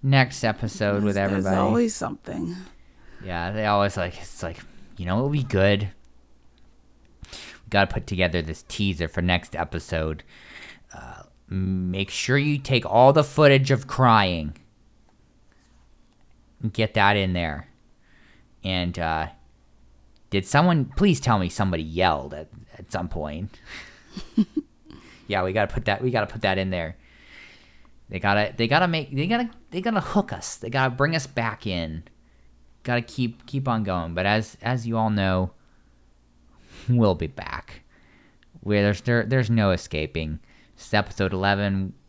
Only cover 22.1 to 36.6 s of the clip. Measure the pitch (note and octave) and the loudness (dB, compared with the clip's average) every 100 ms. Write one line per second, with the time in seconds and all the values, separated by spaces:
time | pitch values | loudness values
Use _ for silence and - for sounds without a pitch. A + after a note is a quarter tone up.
22.1 | D2+ C2+ D2 D#2+ - - - E2+ F#2+ F2 | 0 -4 -12 -14 -18 -20 -20 -10 -8 -6
23.1 | - D2+ D2+ F#2+ - - - - - - | -6 -6 -8 -10 -12 -20 -18 -18 -20 -18
24.1 | - - - G#3+ - - _ - - - | -16 -8 -2 -2 -2 -8 _ -20 -20 -20
25.1 | - - G2 F#2 G2 G2+ - G#2 G2 B2+ | -20 -4 -2 0 0 0 0 -2 0 0
26.1 | A#2+ G2+ - G2+ F#2+ F#2+ F2+ D#2+ - - | 0 -2 -2 0 0 0 -2 -6 -10 -18
27.1 | - - - - - - - - - - | -20 -20 -20 -20 -20 -20 -20 -20 -20 -12
28.1 | F#2 G2+ G2+ G#2 - A#2 C#3+ F3+ E3 C3+ | -4 0 2 0 -2 0 2 2 0 -4
29.1 | C3+ D#3+ A#3 A#3+ - - F3 G3+ G#3+ C#3+ | -4 -2 -2 -4 -8 -10 -6 -2 -2 0
30.1 | G#3+ - F#2 - - - C3 C3 B2 C#3+ | 0 0 -6 -10 -10 -4 0 0 0 0
31.1 | D#3+ C3+ - A2+ G#2+ A2 F2+ D#2+ D#2+ - | 0 -4 -4 -4 -4 -4 -4 -4 -8 -14
32.1 | _ _ _ - - - _ - B2 A#2 | _ _ _ -20 -20 -20 _ -4 -4 -4
33.1 | - B2 A#2 - C3+ C3+ A2+ G2+ F2+ E2 | -4 -4 -4 -8 -6 -2 -2 -2 -4 -4
34.1 | E2+ G2 G#2+ G#2+ - A#2 B2+ A2+ A2+ A2 | -2 0 0 -2 -6 -4 -4 -2 -2 0
35.1 | G#2 F#2+ F#2 F#2 - _ _ _ _ _ | 0 2 0 -2 -6 _ _ _ _ _
36.1 | _ _ _ _ _ | _ _ _ _ _